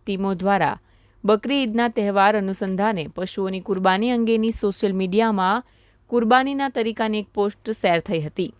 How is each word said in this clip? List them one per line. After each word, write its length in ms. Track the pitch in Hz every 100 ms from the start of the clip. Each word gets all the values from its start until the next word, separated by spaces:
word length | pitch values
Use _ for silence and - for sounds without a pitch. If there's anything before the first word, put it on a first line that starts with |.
| -
ટીમો 280 | 190 196
દ્વારા 440 | 180 190 196 147 - _ _ _ _ 202
બકરી 380 | 214 254 277
ઈદના 240 | 254 226 240
તહેવાર 500 | 226 202 196 196 214
અનુસંધાને 680 | 190 190 190 190 208 196 147 -
પશુઓની 440 | 185 - 190 190
કુરબાની 520 | 180 190 185 190 233
અંગેની 400 | 240 226 226 226
સોશિયલ 420 | 220 202 196 202
મીડિયામાં 680 | 190 185 202 226 202 185 226 - _ _ _ -
કુરબાનીના 640 | 240 226 254 269 277 277
તરીકાની 500 | 254 226 220 220 214
એક 80 | 196
પોસ્ટ 380 | - 208 - -
શેર 280 | 220 190 170
થઈ 220 | - 165
હતી 320 | 151 - 175 -